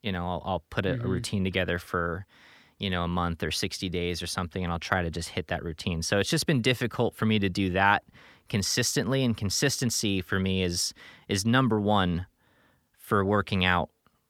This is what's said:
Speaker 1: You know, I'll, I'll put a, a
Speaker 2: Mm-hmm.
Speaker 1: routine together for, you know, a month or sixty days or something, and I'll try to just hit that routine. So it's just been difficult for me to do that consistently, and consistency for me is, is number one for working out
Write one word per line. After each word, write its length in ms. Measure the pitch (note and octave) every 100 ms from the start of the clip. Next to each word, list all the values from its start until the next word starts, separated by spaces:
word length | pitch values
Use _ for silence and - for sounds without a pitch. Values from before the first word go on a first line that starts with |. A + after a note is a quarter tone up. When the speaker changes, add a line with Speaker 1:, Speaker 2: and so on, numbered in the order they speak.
Speaker 1:
You 100 | G#2+
know, 160 | F#2 F2
I'll, 140 | F2 -
I'll 140 | F2+ -
put 160 | - D3+
a, 80 |
a 40 | C3
Speaker 2:
Mm-hmm. 100 | A#2
Speaker 1:
routine 360 | F2+ - G#2 F#2+
together 340 | F#2 F2+ F2
for, 460 | - F2+ E2+ E2+ G2 _ - - _ -
you 120 | G2+
know, 140 | F2+
a 40 | F2
month 340 | F2 F2 E2
or 80 | E2
sixty 360 | - F#2+ - F#2+
days 340 | F2 F2 F2
or 60 | F2+
something, 340 | - F2 G2
and 80 | F2
I'll 60 | E2+
try 220 | - F#2+
to 80 | E2+
just 200 | E2 E2+
hit 180 | - -
that 160 | E2+
routine. 380 | F2 D#2+ - E2
So 180 | E2 G2+
it's 100 | G2
just 160 | D#3+ -
been 160 | C#3+
difficult 540 | B2 B2+ A#2+ - A#2 -
for 100 | A2
me 140 | A2
to 80 | G2
do 200 | F#2 F#2+
that 320 | F2+ G2 G2+ - - - - -
consistently, 760 | A2 F#2+ - A#2+ - A2 C3+
and 120 | C3 A2
consistency 840 | G2+ - C#3 - B2 - G#2+ F#2+
for 180 | F2+ F#2
me 240 | F#2+ F#2
is, 300 | F2+ F2 - - - - -
is 160 | G2+ G#2+
number 340 | B2+ C3 G#2+
one 460 | G#2 G#2 F2+ E2 F2+ _ _ _ _ _ _ _
for 260 | - G#2+
working 400 | F#2+ G#2 F#2+ G2
out 260 | F#2 F2+ D2+ _ _ _ _